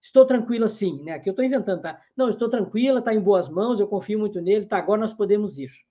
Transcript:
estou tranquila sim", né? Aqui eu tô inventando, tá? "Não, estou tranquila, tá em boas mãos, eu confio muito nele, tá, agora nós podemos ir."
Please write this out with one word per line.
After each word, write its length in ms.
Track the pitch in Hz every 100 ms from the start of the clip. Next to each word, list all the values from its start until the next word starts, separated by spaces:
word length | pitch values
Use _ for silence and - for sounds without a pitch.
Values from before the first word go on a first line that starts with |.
estou 240 | - 262 262
tranquila 420 | 247 226 233 226
sim", 320 | - 190 139
né? 80 | 151
Aqui 180 | 156 196
eu 40 |
tô 80 | 190
inventando, 400 | 254 262 208 180
tá? 180 | 165 - _ -
"Não, 120 | 247
estou 200 | 214 233
tranquila, 520 | 233 190 220 262 254
tá 140 | 233
em 60 | 220
boas 280 | 190 190 139
mãos, 300 | 165 226 220
eu 80 | 202
confio 320 | 202 175 214
muito 220 | 208 196
nele, 260 | 170 214 208
tá, 120 | 190
agora 220 | 170 208
nós 120 | 220
podemos 440 | 220 196 208 208 139
ir." 140 | 131 _ _